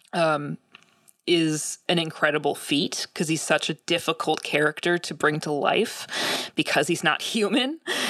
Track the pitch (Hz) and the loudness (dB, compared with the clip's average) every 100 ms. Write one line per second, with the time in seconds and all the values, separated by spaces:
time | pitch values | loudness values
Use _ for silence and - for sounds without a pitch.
0 | - 185 160 151 147 156 _ - _ _ | -6 0 2 2 -2 -8 _ -20 _ _
1 | _ _ - 170 160 156 - - - 170 | _ _ 2 4 4 0 -4 -8 0 0
2 | 160 - 151 151 143 - - 143 185 - | 0 0 2 2 0 -4 0 0 0 -4
3 | - - 160 160 - 156 - 165 - 254 | -6 -4 -2 0 2 0 0 -6 -2 -2
4 | - 160 - 156 - 147 151 - 175 175 | 0 -2 0 -2 0 2 2 2 0 0
5 | - 147 151 151 160 143 - - 226 - | -2 0 2 2 -2 0 2 2 0 -4
6 | - - - - - - 143 151 156 165 | -8 -4 -2 -4 -4 -4 0 2 2 2
7 | 160 - - 233 185 214 262 330 - 370 | 0 0 -2 -2 2 2 0 -4 -6 -4